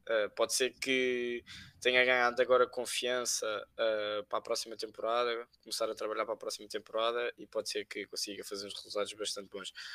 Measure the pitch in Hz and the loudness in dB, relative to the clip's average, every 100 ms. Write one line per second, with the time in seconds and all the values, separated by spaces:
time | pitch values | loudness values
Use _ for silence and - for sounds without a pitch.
0 | - 113 101 - 113 - 127 - 135 131 | 0 2 2 2 2 2 0 0 0 2
1 | 127 123 120 120 - - - - 127 127 | 2 0 -2 -6 -10 -16 -18 -2 4 6
2 | 123 127 120 120 120 127 120 - 117 - | 6 6 4 4 6 6 6 2 -4 -2
3 | 123 127 117 - 110 104 - - 113 107 | 0 0 0 -2 -2 -4 -6 0 2 2
4 | 104 104 101 113 - 117 113 110 110 - | 0 -4 -2 -4 0 -2 -2 -8 -10 -4
5 | 110 117 120 117 120 _ 113 - 113 107 | 0 2 2 -2 -8 _ -10 -2 -2 -2
6 | 107 107 110 107 110 - 104 107 - 110 | -2 -2 -2 -4 -6 -8 -8 -10 -4 0
7 | 113 120 120 - - 110 101 104 101 107 | 2 0 -2 -6 -8 -6 -4 -4 -6 -8
8 | 98 98 - 98 - 101 101 - 110 104 | -8 -6 -6 -8 -10 -10 -10 -12 -6 -4
9 | 101 104 101 - 95 101 92 - - | -4 -4 -6 -6 -8 -10 -10 -12 -12